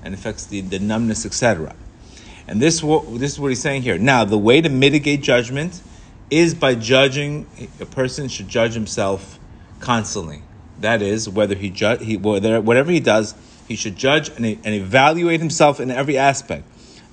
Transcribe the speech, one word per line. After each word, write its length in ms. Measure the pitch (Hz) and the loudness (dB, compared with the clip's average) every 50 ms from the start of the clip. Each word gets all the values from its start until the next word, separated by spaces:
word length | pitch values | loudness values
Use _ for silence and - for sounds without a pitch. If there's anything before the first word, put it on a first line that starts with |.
| - | -14
and 100 | 87 98 | -12 -12
affects 320 | 98 - 113 104 - - | -10 -8 -8 -10 -10 -10
the, 140 | - 101 98 | -10 -8 -8
the 180 | 95 92 95 95 | -6 -6 -6 -4
numbness, 460 | 101 107 110 113 117 113 107 - - | -2 -2 -2 0 0 -2 -2 -4 -6
et 80 | 104 - | -8 -4
cetera. 420 | - 127 117 101 82 78 71 - - - - - - - - - - - - - - - | 0 0 0 0 0 -4 -10 -12 -16 -20 -20 -20 -20 -20 -20 -20 -20 -20 -20 -20 -20 -10
And 140 | - 92 107 | -6 -2 2
this, 200 | 131 160 156 - | 2 2 2 2
this 520 | 156 151 156 147 - - 117 120 135 143 143 | 0 0 0 0 0 -2 -8 -6 -6 -6 -6
is 60 | 147 | -4
what 100 | 143 139 | -4 -4
he's 120 | 127 - | -2 -2
saying 220 | - 151 139 135 127 | -4 -4 -4 -4 -2
here. 140 | 127 90 | -2 -2
Now, 280 | 82 107 139 135 123 110 | 0 2 4 4 4 4
the 120 | 98 110 | 2 2
way 240 | 104 101 110 127 160 | 2 4 6 6 6
to 80 | 165 160 | 4 2
mitigate 520 | 135 127 139 143 143 151 143 147 143 143 | 2 2 2 4 4 2 0 0 -2 0
judgment 600 | 131 - 127 123 120 120 131 139 156 180 - - - - - - - - - - - - | 2 2 2 2 2 0 -4 -6 -6 -6 -8 -12 -18 -20 -20 -20 -20 -20 -20 -16 -8 0
is 260 | 139 160 170 165 165 | 2 2 4 2 2
by 200 | - 151 135 123 | 2 2 2 2
judging. 720 | 113 110 110 131 131 139 139 127 147 143 147 147 147 - - - - 120 - - - | 2 2 2 4 4 4 4 2 -2 -6 -6 -6 -8 -10 -14 -16 -18 -18 -16 -16 -16
A 60 | 95 | -16
person 420 | - - 139 131 127 131 - 143 | -10 -6 -4 -4 -4 -4 -8 -8
should 200 | 127 - - 101 | -8 -10 -10 -10
judge 260 | 92 104 120 113 113 113 | -4 0 0 0 0 0
himself 640 | 117 107 98 - 120 104 98 98 95 - - - - - - - - - - - - | -4 -6 -6 -4 -2 -2 -2 -2 -4 -6 -12 -20 -20 -20 -20 -20 -20 -20 -20 -20 -8
constantly. 640 | - - 120 113 104 - - 104 85 78 76 73 - - - - - - - - | -2 0 0 0 0 -4 -6 -8 -8 -8 -12 -14 -18 -20 -20 -20 -20 -20 -12 -4
That 240 | 104 107 117 107 101 | -2 0 0 0 0
is, 260 | 98 107 110 107 107 | 0 -2 -2 -4 -4
whether 240 | 92 107 104 98 101 | 0 0 0 0 0
he 160 | 95 101 98 | -4 -6 -8
ju-, 280 | 90 - 107 104 120 | -4 -2 0 0 0
he, 200 | 120 - 110 110 | 0 -2 -4 -4
whether, 420 | 95 95 107 104 98 101 113 113 117 | -2 0 0 0 2 2 2 2 2
whatever 320 | 113 117 120 127 139 170 | 2 4 4 4 4 4
he 80 | 180 156 | 2 2
does, 360 | 120 120 104 110 104 104 - - - - - - - | 4 4 4 4 2 -2 -8 -16 -20 -20 -20 -18 -14
he 80 | - 113 | -12 -10
should 200 | 104 - 110 95 | -8 -8 -8 -6
judge 340 | - - 135 143 160 147 - | -2 0 2 2 2 0 -2
and, 160 | - - 117 | -6 -4 -4
and 200 | 110 104 107 - | -4 -4 -4 -6
evaluate 720 | 107 107 104 95 92 98 131 135 151 160 175 170 175 165 160 | -4 -4 -4 -2 2 4 4 6 4 4 2 0 0 0 0
himself 400 | 170 151 131 - 160 147 139 - | 0 0 2 4 4 4 4 2
in 120 | 123 127 | -2 -4
every 260 | 123 127 143 147 139 | -2 -2 -2 0 0
aspect. 500 | 131 139 139 135 - - - 85 73 76 - - - - - - - - - | 2 2 2 2 0 -4 -10 -10 -10 -12 -16 -20 -20 -20 -20 -20 -20 -20 -12